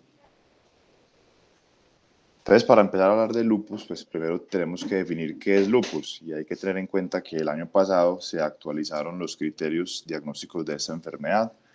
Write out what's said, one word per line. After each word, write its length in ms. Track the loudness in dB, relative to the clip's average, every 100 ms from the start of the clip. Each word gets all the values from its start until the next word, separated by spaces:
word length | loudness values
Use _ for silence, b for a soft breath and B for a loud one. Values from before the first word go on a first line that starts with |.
| _ _ _ _ _ _ _ _ _ _ _ _ _ _ _ _ _ _ _ _ _ _ _ _
Entonces, 280 | 6 6 8
para 160 | 6
empezar 280 | 6 4 4
a 40 |
hablar 180 | 4 2
de 120 | 2
lupus, 420 | 2 2 0 -12 -10
pues 180 | -12
primero 380 | -8 -6 -4 -4
tenemos 420 | -4 -4 -2 -4
que 120 | -4 -4
definir 440 | -2 -4 -6 -6
qué 220 | 2 4
es 80 | 4
lupus, 520 | 2 2 -6 -8 -14
y 120 | -10
hay 100 | -10
que 140 | -8 -6
tener 200 | -4 -4
en 100 | -2
cuenta 340 | -2 -2 -4
que 160 | -4 -4
el 100 | -4
año 200 | -4 0
pasado 520 | 2 4 4 4 0
se 220 | -6 -4
actualizaron 760 | -4 -6 -8 -6 -6 -6 -6 -6
los 200 | -8 -6
criterios 640 | -6 -4 -4 -2 -4 -8 -8
diagnósticos 600 | -8 -8 -12 -10 -8 -6
de 100 | -6
esta 160 | -6
enfermedad 640 | -8 -10 -8 -2 0 0 -6 _